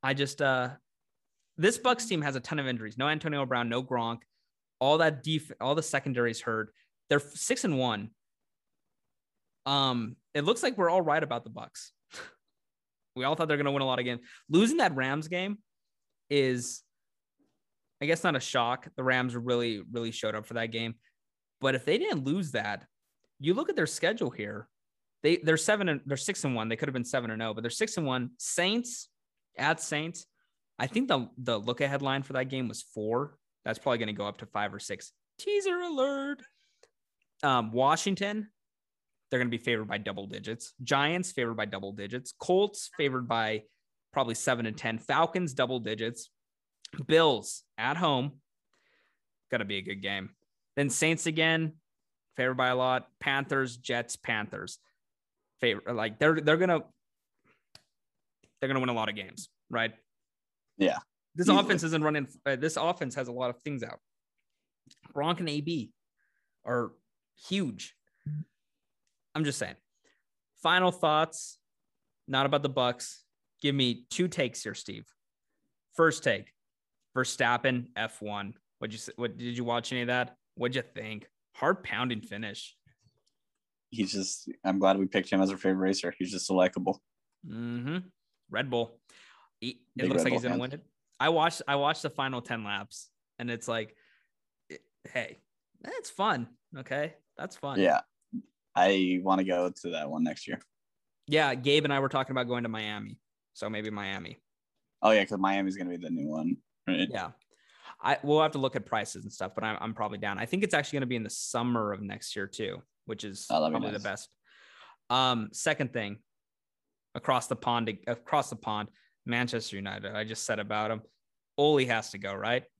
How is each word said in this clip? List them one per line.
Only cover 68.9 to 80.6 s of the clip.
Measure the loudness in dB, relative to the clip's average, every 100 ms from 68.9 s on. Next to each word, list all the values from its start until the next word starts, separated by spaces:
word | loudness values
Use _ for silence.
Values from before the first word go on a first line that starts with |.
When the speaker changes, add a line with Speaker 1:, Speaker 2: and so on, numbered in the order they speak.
| _ _ _ _
Speaker 1:
I'm | -2
just | -2 -2
saying. | -6 -8 _ _ _ _ _ _ _ _
Final | 2 6 4
thoughts, | 4 4 4 2 -2 -14 -16 _ _ _ _ _ _ -2
not | 2 4
about | 4
the | 2
Bucks. | 2 2 0 -8 -14 _ _ _ _
Give | 0
me | 4 2 0 -6
two | 0 0
takes | 2 -2 -2
here, | -10
Steve. | -10 -10 -14 -14 _ _ _ _ _ _ _ _
First | 4 4 4
take, | 0 0 -4 _ _ _ _ _ _ -4
Verstappen | -2 0 2 4 2 0 -4
F | -6 -6 -6
one. | -8 -8 -8 -12 _ _
What'd | -10
you | -8
s-, | -12 -6
what, | -6 -6
did | -8 -4
you |
watch | -2 -2 -2
any | -4
of | 0
that? | 0 0 -6 _
What'd | -4